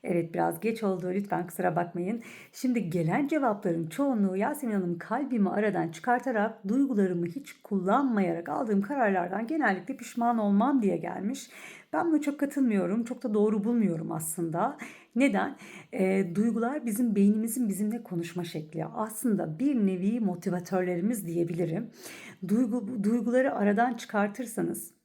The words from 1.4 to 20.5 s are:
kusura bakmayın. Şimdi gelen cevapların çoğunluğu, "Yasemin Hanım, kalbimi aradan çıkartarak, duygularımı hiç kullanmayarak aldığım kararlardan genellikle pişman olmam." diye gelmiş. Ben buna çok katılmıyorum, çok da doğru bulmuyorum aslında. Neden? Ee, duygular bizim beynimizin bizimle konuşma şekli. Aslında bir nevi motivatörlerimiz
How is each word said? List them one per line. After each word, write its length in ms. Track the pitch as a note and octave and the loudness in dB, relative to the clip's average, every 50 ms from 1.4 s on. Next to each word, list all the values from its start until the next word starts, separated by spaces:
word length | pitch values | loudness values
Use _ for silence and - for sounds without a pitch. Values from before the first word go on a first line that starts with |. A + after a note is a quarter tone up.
| F3 | -4
kusura 280 | F3+ - - F3+ F3+ D#3+ | -6 -6 -2 -2 0 0
bakmayın. 460 | F3 F3 E3+ - F3 E3+ F#3 A#3 A#3 - - - - - - - | 0 -2 -2 -4 -4 -4 -4 -4 -6 -8 -14 -20 -20 -20 -20 -12
Şimdi 360 | - - B3+ A#3+ A#3 - E3 | -4 -2 0 0 0 0 0
gelen 380 | D#3+ F3 E3 D#3+ F#3 C4 C#4+ | 0 0 2 2 2 2 2
cevapların 600 | C#4 D#4+ D4+ C#4 A#3 G#3 G3+ - F#3+ E3+ E3 E3 | 2 2 2 2 2 0 2 0 0 0 0 -2
çoğunluğu, 500 | D#3+ - - C#4+ C#4 B3+ G#3+ G3+ F#3+ F#3 | -4 -2 0 0 2 2 2 2 2 2
"Yasemin 360 | F#3+ G#3+ C4+ D4+ D4 C#4 A#3 G#3 | 0 -2 -2 -2 -4 -4 -2 0
Hanım, 240 | G3 F#3 F3 F3 | 0 0 0 -4
kalbimi 520 | E3+ - - G#3+ C4 D4 A#3 B3 A3+ G3 F3+ | -4 -4 -4 -4 -4 -2 -2 2 2 2 2
aradan 420 | - G3+ G#3+ G#3 F#3+ F3 E3 E3 | 2 2 0 2 0 0 -2 -4
çıkartarak, 760 | E3 - - B3+ A#3+ B3 B3 C4+ A#3 G#3+ G3+ A3 - - - | -6 -4 0 0 0 2 0 -2 0 0 0 0 -2 -6 -4
duygularımı 580 | F#3+ A3+ C4+ C#4 B3 B3 G3+ G3 F#3 F3+ F3 F3 | 0 2 2 2 2 4 2 2 2 2 0 -2
hiç 280 | E3+ E3+ C4+ - - - _ _ | -4 -4 -10 -12 -14 -20 _ _
kullanmayarak 840 | - G#3 F#3+ F3 F#3+ G#3+ C4+ C#4+ C4 A#3 G3+ F#3+ F3 E3 E3+ E3+ - | -4 -4 0 2 4 4 4 4 2 2 2 2 2 0 -2 -4 -4
aldığım 320 | - - C4+ A3 G#3 G3 | -4 -2 0 2 2 0
kararlardan 680 | G3+ - D4 C#4 A#3+ G3+ G3 F3+ F3 F3+ F#3+ G3+ A#3 | 0 0 0 2 2 2 2 2 0 -2 -2 -4 -4
genellikle 500 | A#3 D#4 D#4+ C4+ G#3+ F#3+ F3+ - - C4 | -2 -2 0 2 2 0 0 -4 -8 -10
pişman 400 | - A#3 - - A#3+ A#3 A#3+ A#3+ | -10 -10 -10 -4 0 0 2 2
olmam." 440 | A3+ G#3 G3+ G3 G3+ A3+ C4+ C#4 C4 | 2 2 4 4 4 4 4 4 4
diye 160 | G#3+ F#3+ F3 | 4 2 0
gelmiş. 520 | E3 D#3+ F3 F3 - F#3 G#3+ C4+ C#4 - - - - - - - - - _ - | 0 -4 -6 -6 -4 -4 -4 -6 -6 -10 -16 -18 -20 -18 -18 -20 -20 -12 _ -2
Ben 180 | D#4 F4+ E4+ | 0 2 2
buna 100 | D#4 D4 | 2 2
çok 180 | D4 D4 C#4 - | 2 0 -2 0
katılmıyorum, 640 | C#4+ C#4 - C#4+ C4+ A#3+ G#3 G3 F3+ F3 G3+ A#3 A3+ | -2 -2 2 2 2 4 4 2 2 2 0 -2 -2
çok 200 | A#3 B3+ A#3+ - | -4 -6 -6 -4
da 100 | G#3 G#3 | 0 2
doğru 300 | G#3+ G#3 G#3+ G#3+ A3 G3 | 4 4 4 2 2 2
bulmuyorum 480 | A#3 A#3+ A#3 G#3+ F3+ E3 D#3+ D#3+ D#3+ | 2 2 4 2 2 2 0 -4 -4
aslında. 680 | E3 D#3+ D#3 - - - E3+ E3 D#3 E3+ G#3 C4 C#4+ - - - - - - _ _ | -6 -6 -6 -6 -4 -4 -4 -2 0 0 0 0 -2 -6 -14 -16 -16 -20 -20 _ _
Neden? 400 | A#3 C#4 C4+ G3+ F#3+ G3 - - - - - - - - _ - | 4 4 4 4 2 0 0 -4 -12 -18 -18 -18 -20 -16 _ 0
Ee, 320 | - F#3+ F#3+ F#3+ G3 F#3+ E3+ E3+ | 2 2 4 4 2 2 0 0
duygular 500 | F#3+ A3 A#3 G#3 A3+ A#3 A#3+ C#4+ D4+ B3 | 0 2 2 2 0 -2 -2 -2 -4 -4
bizim 300 | A#3 G3+ A#3 B3+ A#3 G3+ | -4 0 0 0 2 4
beynimizin 540 | G3+ G3+ G3+ G#3+ A3 A3 A3+ - B3+ B3 G#3 | 6 6 6 6 4 0 -2 -2 0 0 0
bizimle 340 | F#3+ F3+ G#3+ G#3 A3+ A#3 A3+ | 0 0 -2 -2 -2 -4 -6
konuşma 400 | - F#3 E3+ E3+ E3+ - F3+ F3 | -4 -4 -4 -4 -4 -6 -6 -6
şekli. 420 | D#3+ - D#3+ D#3 - - D#3+ D#3+ | -4 -6 -8 -8 -6 -6 -6 -6
Aslında 760 | - - - G#3+ A3 - - - A#3+ G#3 F#3 D#3+ D#3+ D#3 D#3 | -6 -4 -4 -4 -4 -6 -2 0 0 2 2 0 -4 -2 0
bir 160 | B3+ D4 C#4 | 0 2 2
nevi 440 | A#3 G3+ G3 F#3 F3 F3+ G3+ A#3 B3 | 4 2 2 2 2 0 0 0 2
motivatörlerimiz 1080 | A3 F#3+ F3+ F3 - G3 | 0 0 -2 -2 -2 -2